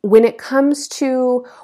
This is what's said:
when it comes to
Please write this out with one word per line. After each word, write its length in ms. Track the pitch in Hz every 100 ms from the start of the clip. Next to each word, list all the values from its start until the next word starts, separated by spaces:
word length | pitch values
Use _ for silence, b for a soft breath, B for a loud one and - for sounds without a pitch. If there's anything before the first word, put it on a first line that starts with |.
when 220 | 208 220
it 120 | 226 226
comes 520 | - 269 277 285 -
to 580 | - 277 254 254 247 247 B